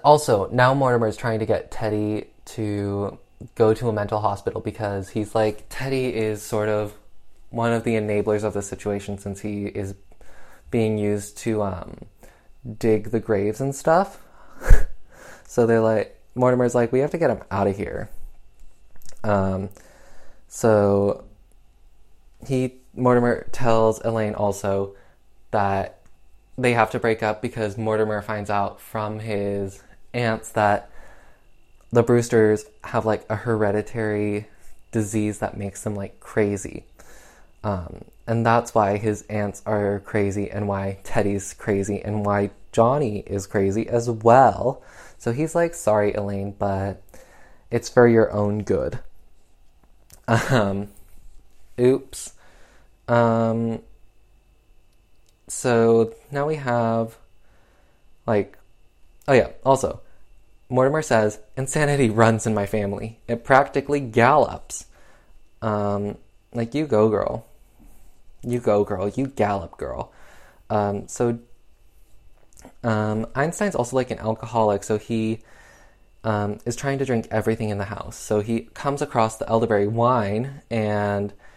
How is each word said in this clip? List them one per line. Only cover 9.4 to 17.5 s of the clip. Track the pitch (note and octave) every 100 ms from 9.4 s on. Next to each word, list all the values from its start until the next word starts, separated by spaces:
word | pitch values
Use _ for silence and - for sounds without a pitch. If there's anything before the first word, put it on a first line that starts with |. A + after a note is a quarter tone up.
| G#2 G2+ G2+
is | G2+ G2 G2 - - - - - - -
being | B2 A2 G#2+
used | G#2 G#2 G2+ -
to, | A2+ G#2+
um, | G2+ F#2 - - - - - - - - A#2+ G#2+
dig | A#2 G#2+ G#2
the | A2+
graves | - G2+ G2+ G#2+
and | C3+
stuff. | C#3 - E3 G3 - - - - -
<laughs> | - - - - - - - - -
So | - A2+
they're | A2+
like, | A2 A2 - - - B2+
Mortimer's | B2+ B2+ B2 B2
like, | A#2
"We | C3
have | C#3+
to | D#3+
get | D3+
him | G2
outta | -